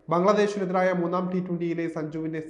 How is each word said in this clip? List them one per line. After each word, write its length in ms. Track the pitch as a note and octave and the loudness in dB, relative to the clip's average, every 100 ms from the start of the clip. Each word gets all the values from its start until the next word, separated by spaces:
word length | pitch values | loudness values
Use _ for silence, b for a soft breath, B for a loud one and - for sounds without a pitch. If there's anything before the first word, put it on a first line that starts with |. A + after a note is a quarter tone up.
| - | 0
ബംഗ്ലാദേശിനെതിരായ 760 | E3+ F#3+ G#3 G#3 G3+ F3+ F#3 F#3 F3 | 4 4 4 2 0 0 2 2 2
മൂന്നാം 260 | E3+ F3+ F3+ | 0 0 -2
ടി 80 | F#3 F3+ | -2 -2
ട്വന്റിയിലെ 400 | E3+ E3+ E3 E3 D#3+ | -2 -2 -2 -4 -4
സഞ്ജുവിൻ്റെ 460 | D#3 D#3+ D#3+ D#3+ | -6 -6 -6 -6